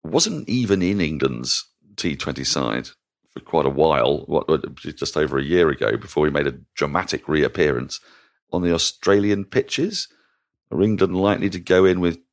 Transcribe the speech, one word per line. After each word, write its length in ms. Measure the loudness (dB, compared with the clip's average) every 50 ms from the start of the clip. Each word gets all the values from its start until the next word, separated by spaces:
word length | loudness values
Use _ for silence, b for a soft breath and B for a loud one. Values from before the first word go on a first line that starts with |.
| -8
wasn't 460 | 0 0 0 0 0 -4 -8 -6 -2
even 320 | -2 0 2 2 2 2
in 180 | 2 0 2 0
England's 640 | 0 -2 0 0 -2 -2 -2 -4 -4 -4 -6 -6 -6 _ _ _ _ _ _
T 200 | -6 -4 -4 -4
twenty 280 | -4 -6 -8 -6 -6 -4
side 460 | -4 -2 -2 -2 -2 -2 -4 -6 -10 -18 _ _ _ _ _ _ _
for 100 | _ -20
quite 260 | _ -2 0 2 2
a 20 | 2
while, 540 | 2 2 2 4 4 2 2 2 0 -2 -2
what, 220 | -2 -2 -2 2 2
what, 260 | 0 0 -2 -8 -12
just 380 | -12 -12 -12 -8 -8 -8 -4 -2
over 220 | -2 -2 0 0
a 60 | -4 -2
year 260 | 2 2 4 4 4
ago, 260 | 2 0 -2 -2 -2
before 300 | -4 -6 -4 -2 0 0
he 60 | 2
made 160 | 0 0 -2
a 100 | -2 -6 -8 -20 _ _
dramatic 540 | -4 -4 -2 -2 -4 -4 -4 -8 -8 -4
reappearance 720 | -2 0 2 2 0 2 0 0 0 0 -2 -6 -8 -12 -16 b b b b b b b b b _
on 120 | -4 -2 0
the 100 | 0 0
Australian 720 | 0 -2 -4 -6 _ 2 4 4 4 4 2 0 -2 -4
pitches. 640 | _ -2 -2 -2 -2 -4 -4 -4 -4 -4 -8 -10 _ _ _ _ _ _ _ _ _ _ _ _ _
Are 100 | 0 0
England 340 | 2 2 4 2 0 0 2
likely 340 | 2 2 2 2 2 0 -4
to 80 | -4 -6
go 260 | 0 2 4 6 6
in 140 | 6 4 4
with 180 | 2 0 0 -2 _ _